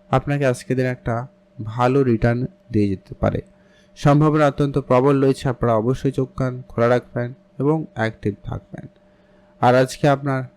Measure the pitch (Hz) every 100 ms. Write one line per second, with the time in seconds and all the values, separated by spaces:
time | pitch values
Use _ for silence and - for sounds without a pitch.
0 | _ 131 143 143 139 127 - 127 127 127
1 | 127 117 131 _ _ - 110 113 123 135
2 | 127 113 120 120 127 - _ 113 101 92
3 | - - 101 95 - _ _ _ _ -
4 | 143 143 156 151 147 135 143 139 131 127
5 | 135 139 135 135 143 120 120 110 113 127
6 | 139 131 131 - 131 127 127 - 117 123
7 | - 123 120 135 _ - 135 160 - -
8 | 110 110 107 98 - 107 - - - -
9 | _ _ _ _ _ _ 123 123 131 -
10 | 151 135 139 131 127